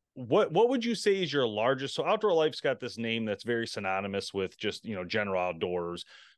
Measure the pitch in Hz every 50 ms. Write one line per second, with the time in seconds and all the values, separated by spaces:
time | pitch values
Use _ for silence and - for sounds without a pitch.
0 | _ _ _ 131 127 107 139 208 196 151 156 180 226 240 277 247 226 240 226 -
1 | - 208 196 190 180 143 139 143 127 113 104 104 113 127 135 131 139 131 - -
2 | 143 165 208 214 214 208 175 160 156 156 - - - 143 127 - 127 117 - 117
3 | 117 113 113 113 113 107 101 - - 117 120 117 117 - - 117 101 95 95 95
4 | 101 98 98 98 - - - 98 95 92 - - - 104 - - - 113 107 92
5 | 90 87 107 110 104 101 95 90 90 90 87 82 98 90 90 90 87 87 87 85
6 | - - - - - - _